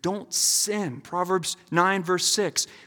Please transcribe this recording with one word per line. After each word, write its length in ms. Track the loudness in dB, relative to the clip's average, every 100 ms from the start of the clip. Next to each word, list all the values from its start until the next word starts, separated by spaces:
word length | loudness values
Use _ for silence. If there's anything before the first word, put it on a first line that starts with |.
Don't 300 | -4 -4 -4
sin. 680 | -2 0 2 0 -2 -4 -6
Proverbs 560 | -6 -2 0 0 0 -8 -2
nine, 320 | 2 2 2
verse 220 | 0 0 2
six, 420 | 0 0 -2 -4 -8